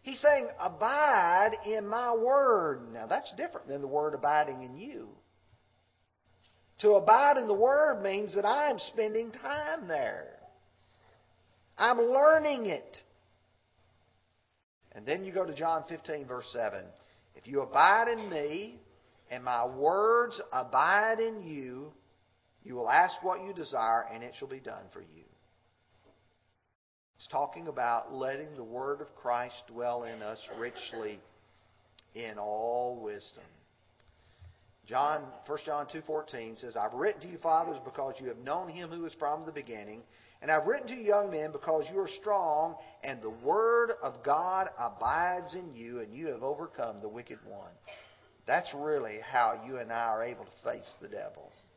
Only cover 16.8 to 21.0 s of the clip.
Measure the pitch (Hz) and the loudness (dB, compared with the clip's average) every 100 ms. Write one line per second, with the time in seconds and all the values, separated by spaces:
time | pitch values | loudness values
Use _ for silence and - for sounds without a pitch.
16.8 | 92 - _ _ _ - 113 139 127 139 | -12 -20 _ _ _ -20 -4 -4 0 6
17.8 | 170 208 233 226 214 165 147 160 214 240 | 8 8 4 0 -4 -4 -4 -4 -8 -14
18.8 | _ _ _ _ _ 123 123 120 123 131 | _ _ _ _ _ -8 -2 0 0 2
19.8 | 147 190 214 233 240 - - 127 123 127 | 2 4 6 6 4 -4 -6 -4 0 4
20.8 | 156 202 | 6 6